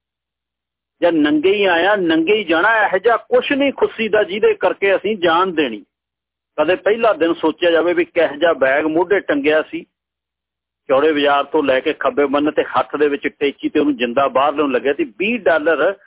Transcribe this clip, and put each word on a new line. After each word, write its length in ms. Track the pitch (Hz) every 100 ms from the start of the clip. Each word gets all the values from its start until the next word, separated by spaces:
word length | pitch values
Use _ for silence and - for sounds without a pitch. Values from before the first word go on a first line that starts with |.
| _ _ _ _ _ _ _ _ _ -
ਜਾਂ 100 | 170
ਨੰਗੇ 420 | 170 147 151 165
ਹੀ 100 | 208 202
ਆਇਆ, 300 | 170 175 214
ਨੰਗੇ 400 | 175 160 165 214
ਹੀ 80 |
ਜਾਣਾ। 420 | 185 160 202 226 202
ਇਹੋ 120 | 185
ਜਿਹਾ 200 | 233 220
ਕੁਛ 340 | - 247 247
ਨਹੀਂ 220 | 277 277
ਖੁੱਸੀ 360 | - 208 - 220
ਦਾ 140 | 208
ਜਿਹਦੇ 300 | 202 202 220
ਕਰਕੇ 420 | 214 196 165 196 185
ਅਸੀਂ 220 | 190 214
ਜਾਨ 360 | 170 165 185
ਦੇਣੀ। 320 | 160 139 107 - _ _ _ _ _ _ -
ਕਦੇ 180 | 156 180
ਪਹਿਲਾ 380 | 196 226 175
ਦਿਨ 200 | 151 165
ਸੋਚਿਆ 380 | 165 - 151 175
ਜਾਵੇ 220 | 165 165
ਵੀ 120 | 170 170
ਕਿਹੋ 300 | - 156 147
ਜਿਹਾ 180 | 165
ਬੈਗ 320 | 151 131 139 156
ਮੋਢੇ 340 | 156 180 196
ਟੰਗਿਆ 420 | - 151 143 156
ਸੀ, 240 | 151 165 185 _ _ _ _ _ _ _ _ _ -
ਚੌੜੇ 220 | 135 151
ਬਾਜ਼ਾਰ 300 | 147 143 143
ਤੋਂ 200 | 143 160
ਲੈ 160 | 143 131
ਕੇ 140 | 143
ਖੱਬੇ 320 | 143 139 127 143
ਬੰਨੇ 260 | 143 151
ਤੇ 120 | 151
ਹੱਥ 320 | 131 123 131 147
ਦੇ 120 | 147
ਵਿੱਚ 200 | 143 143
ਟੇਚੀ 420 | - 143 135 151
ਤੇ 100 | 156
ਉਹਨੂੰ 180 | 147 131
ਜਿੰਦਾ 300 | 120 120 139
ਬਾਹਰ 260 | 127 139
ਲਿਆਉਣ 180 | 143 147
ਲੱਗਿਆ 220 | 123 120
ਸੀ। 100 | 147
ਵੀਹ 360 | 160 - 196 240
ਡਾਲਰ 560 | 185 160 151 151 160 196